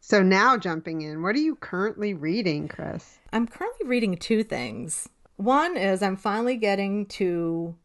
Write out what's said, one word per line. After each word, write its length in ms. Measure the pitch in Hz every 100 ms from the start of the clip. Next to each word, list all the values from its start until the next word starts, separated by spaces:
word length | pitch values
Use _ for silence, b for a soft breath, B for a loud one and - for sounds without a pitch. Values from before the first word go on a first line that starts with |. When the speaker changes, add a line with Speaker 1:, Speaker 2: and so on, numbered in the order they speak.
Speaker 1:
So 220 | - 208
now 340 | 185 190 233 247
jumping 460 | 185 160 165 160
in, 200 | 151 156
what 120 | 175
are 60 | 240
you 160 | 311 302
currently 580 | - 180 202 214 208
reading, 540 | 185 151 196 185 147 147
Chris? 500 | - - - - _ -
Speaker 2:
I'm 160 | - 233
currently 400 | - 403 508 330
reading 300 | 247 226 175
two 260 | - 220
things. 680 | 220 127 120 110 123 - - _ _ _
One 400 | 202 269 330 349
is 260 | 196 190
I'm 140 | 196 196
finally 400 | 214 208 240 254
getting 480 | 214 196 196 202 202
to 680 | - 185 175 170 165 170 165